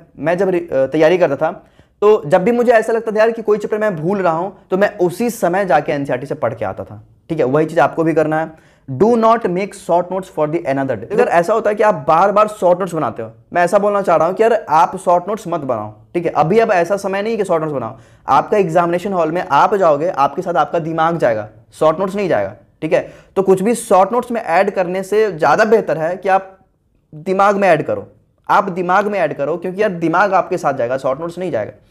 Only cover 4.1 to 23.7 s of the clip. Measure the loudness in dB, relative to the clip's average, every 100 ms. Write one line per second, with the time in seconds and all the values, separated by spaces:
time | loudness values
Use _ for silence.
4.1 | -2 0 -2 -4 -10 -6 0 0 0 -2
5.1 | -2 -4 -2 -2 0 2 0 0 -4 -4
6.1 | -4 -4 -4 -4 -4 -6 -8 -12 -16 -20
7.1 | _ -8 -2 0 2 2 2 0 2 0
8.1 | 2 0 0 -4 -10 _ _ -8 0 2
9.1 | 4 4 2 0 -2 -6 -8 -2 0 0
10.1 | -6 -8 -4 -2 -2 -2 -2 -2 -6 -4
11.1 | 0 2 2 2 0 0 2 2 2 2
12.1 | 4 4 4 0 2 2 2 0 -4 -4
13.1 | -6 -12 -16 _ 0 2 2 2 0 2
14.1 | 2 2 2 2 2 2 2 2 0 2
15.1 | 2 2 -6 -6 -6 -4 -4 -6 -14 _
16.1 | -4 -2 0 2 4 4 2 0 -2 -4
17.1 | -4 -4 -4 -2 -2 -2 -6 -8 -10 -20
18.1 | _ -2 0 2 0 2 2 2 0 -2
19.1 | -2 -2 -2 0 2 4 4 2 2 0
20.1 | 0 0 -2 -2 0 0 -2 -4 -2 0
21.1 | 0 0 0 -6 -14 _ -2 0 0 -2
22.1 | -4 -2 -2 -2 -8 _ _ -2 -2 -2
23.1 | -12 _ -2 2 2 2